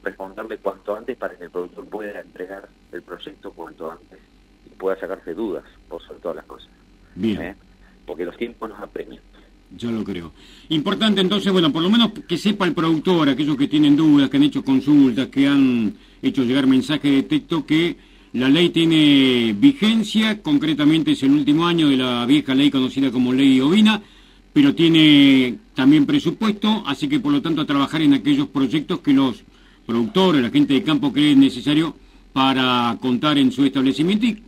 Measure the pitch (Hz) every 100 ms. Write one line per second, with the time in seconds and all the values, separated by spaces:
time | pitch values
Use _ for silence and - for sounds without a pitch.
0 | 98 90 95 98 87 104 98 95 - 107
1 | 117 - 98 - 85 90 87 - 90 101
2 | 104 101 87 - - 98 98 _ _ -
3 | - 85 - 98 - - 80 80 80 -
4 | _ - _ _ _ _ _ _ 95 95
5 | 90 92 - 85 110 80 - _ _ 85
6 | - 73 87 80 - - - _ _ _
7 | _ 87 110 92 85 - _ _ _ _
8 | - 80 87 - 117 113 110 98 - -
9 | - 113 _ _ _ _ _ 90 117 113
10 | 95 90 82 _ - - - 160 139 196
11 | 220 196 185 202 190 185 160 160 175 233
12 | 220 - - 170 208 202 180 170 165 160
13 | 185 175 143 127 147 135 143 143 147 147
14 | 160 143 135 139 147 135 131 131 139 147
15 | 135 113 127 135 139 143 131 120 107 -
16 | - _ 131 139 120 135 131 131 123 147
17 | 143 139 - 151 - 170 135 156 170 -
18 | - - _ 117 131 151 175 165 165 160
19 | 151 139 131 123 117 101 139 139 214 226
20 | 208 220 220 208 - 147 147 143 151 160
21 | 151 143 135 147 135 151 170 170 147 135
22 | 127 120 120 147 135 135 143 135 131 107
23 | 135 120 123 127 139 131 135 202 214 214
24 | - _ _ _ _ 151 143 135 165 160
25 | 156 147 139 135 127 - _ - 131 156
26 | 139 143 - - 214 208 214 214 - 135
27 | 143 143 147 143 165 156 147 143 135 160
28 | 151 139 135 139 143 143 131 151 147 180
29 | - 139 135 101 - _ _ _ - 117
30 | 113 185 185 151 117 143 143 135 107 147
31 | 135 123 151 135 135 127 135 151 160 -
32 | - _ _ 139 135 131 127 123 120 110
33 | 131 123 151 143 131 123 139 135 131 135
34 | 165 208 240 208